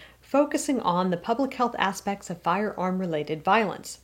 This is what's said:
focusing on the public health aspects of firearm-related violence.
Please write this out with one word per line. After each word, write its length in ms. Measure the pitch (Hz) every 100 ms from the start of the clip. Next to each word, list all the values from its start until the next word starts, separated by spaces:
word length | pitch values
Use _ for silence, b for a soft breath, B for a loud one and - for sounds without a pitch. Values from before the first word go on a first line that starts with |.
| B B
focusing 600 | - 269 294 294 - 254
on 300 | - 269 285
the 80 | 214
public 340 | - 233 262
health 240 | - 233 -
aspects 540 | 190 190 202 196 -
of 100 | 170
firearm-related 1040 | 170 190 214 - 185 185 185 156 151 156
violence. 540 | 185 214 196 - - -